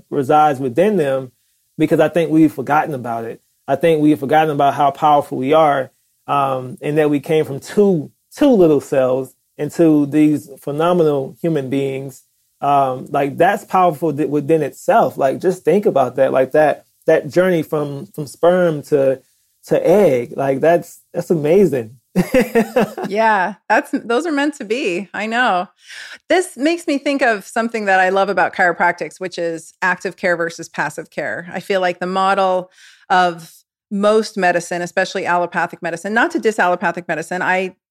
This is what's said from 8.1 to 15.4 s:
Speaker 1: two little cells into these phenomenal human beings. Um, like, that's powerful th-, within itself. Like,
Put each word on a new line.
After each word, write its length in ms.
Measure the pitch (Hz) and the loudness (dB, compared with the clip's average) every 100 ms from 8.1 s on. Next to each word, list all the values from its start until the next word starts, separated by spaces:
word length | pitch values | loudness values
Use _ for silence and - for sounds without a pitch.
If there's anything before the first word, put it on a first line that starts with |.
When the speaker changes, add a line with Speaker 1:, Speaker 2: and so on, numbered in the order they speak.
| _ _ | _ _
Speaker 1:
two 140 | - 294 | 0 4
little 280 | 226 165 143 | 6 6 4
cells 560 | - 143 127 131 131 _ _ - | 2 0 2 0 -4 _ _ -10
into 480 | 147 - 165 151 139 | -8 2 4 4 2
these 440 | 151 151 147 - 135 | 2 2 2 -6 -12
phenomenal 760 | - 143 170 180 156 143 135 - | -8 -2 0 2 2 0 -4 -6
human 280 | 170 156 131 | -4 -4 -2
beings. 540 | 139 135 135 135 - _ _ _ _ | -4 -4 -6 -10 -16 _ _ _ _
Um, 460 | 143 143 135 131 - | 0 2 0 -4 -6
like, 280 | 143 143 127 | -4 -4 2
that's 280 | 170 220 - | 2 2 -2
powerful 480 | 185 180 151 165 143 | 2 2 2 -4 -2
th-, 140 | 147 | -2
within 320 | 147 139 160 | -2 0 0
itself. 540 | 139 - - 220 151 - | 0 -4 0 2 2 0
Like, 240 | 139 135 | -2 0